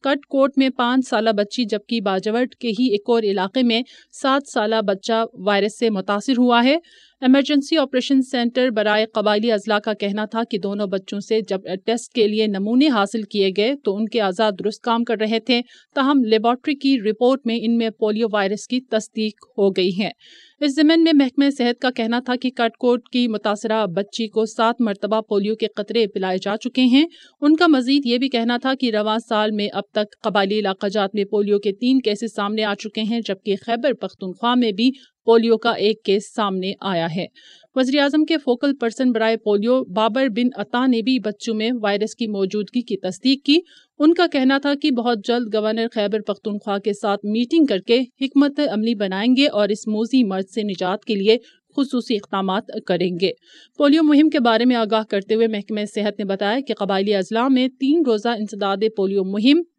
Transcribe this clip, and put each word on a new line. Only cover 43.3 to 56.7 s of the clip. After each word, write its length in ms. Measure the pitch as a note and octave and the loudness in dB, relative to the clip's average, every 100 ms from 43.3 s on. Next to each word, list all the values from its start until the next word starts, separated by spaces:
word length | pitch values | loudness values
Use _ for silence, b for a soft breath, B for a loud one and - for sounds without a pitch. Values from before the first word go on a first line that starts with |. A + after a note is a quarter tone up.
| C4+ - | 0 2
کی۔ 140 | D4+ F#4 b b _ | 0 0 b b _
ان 140 | D4+ | 2
کا 140 | E4+ E4+ | 4 2
کہنا 300 | D4 C4 C4+ | 2 2 2
تھا 160 | C#4+ C#4+ | 0 -2
کہ 100 | D4+ | -2
بہت 340 | B3 A#3 A#3 G3+ | 0 0 -2 -2
جلد 260 | A#3+ A#3 G#3+ | -2 -2 -2
گورنر 320 | G#3+ A3+ A3+ | -2 -2 -4
خیبر 280 | A#3 G3+ G#3+ | -2 -2 -2
پختونخوا 560 | G#3 G3 G#3+ G#3 G#3+ G3+ | -4 -6 -6 -8 -4 -4
کے 160 | G#3 | -4
ساتھ 320 | G3+ G#3+ G3+ G#3 | -4 -2 -4 -2
میٹنگ 400 | G#3+ A#3+ E4 C#4+ | -2 0 2 2
کر 140 | G3 | 0
کے 200 | G3 A#3 B3+ _ | 2 2 0 _
حکمت 380 | C4+ C#4 C#4+ C#4+ D4 | -2 2 2 0 -2
عملی 240 | G#3 A3 A3 | -2 -2 -2
بنائیں 400 | G3+ F#3+ A3+ B3+ | -2 -2 0 2
گے 120 | C#4+ | 2
اور 220 | G#3 G#3 | 2 0
اس 180 | G#3 - | -2 -4
موذی 360 | G#3+ A3+ C4 | -4 0 2
مرض 300 | A3 F#3+ F#3+ - | 2 -2 -6 -6
سے 80 | |
نجات 420 | G#3 F3+ F#3 G#3 - | -6 -4 -4 -4 -4
کے 100 | G#3 | 0
لیے 220 | G3 A#3 b b _ - | 2 2 b b _ -4
خصوصی 380 | C#4 B3+ - G#3+ | -2 -4 -2 -6
اقدامات 480 | - G3 F#3+ F#3+ - A3 - | -4 -4 -2 -2 -4 -14 -2
کریں 220 | F3+ F3 F3 | 0 0 0
گے۔ 80 | F#3 - b b b _ | -2 -4 b b b _
پولیو 260 | C#4+ D4+ | 4 4
مہم 260 | D#4 C#4+ D#4 | 6 6 4
کے 100 | D4+ | 4
بارے 260 | A#3+ A3 B3 | 2 4 2
میں 100 | B3 | 2
آگاہ 280 | A3 A3 | 2 0
کرتے 320 | G#3+ G3+ G3 A3 | 0 -4 0 0
ہوئے 120 | A3+ | 0
محکمہ 320 | G#3+ G3 G#3+ G#3 - | -2 -6 -6 -6 -4
صحت 240 | G#3 G#3 | -4 -4
نے 60 | G#3 | -6
بتایا 340 | G3 G3+ A#3+ | -2 -2 -2
کہ 60 | C#4 | -4